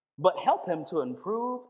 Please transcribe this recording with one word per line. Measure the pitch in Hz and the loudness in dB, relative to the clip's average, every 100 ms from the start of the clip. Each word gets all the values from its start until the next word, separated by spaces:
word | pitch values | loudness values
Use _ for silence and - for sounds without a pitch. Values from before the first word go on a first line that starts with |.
| _ - | _ 2
but | 180 180 | 2 4
help | 262 - 185 | 2 2 0
him | 160 147 | -4 -2
to | 160 | -2
improve | 127 123 190 226 240 247 | -2 -6 -6 -4 -4 -6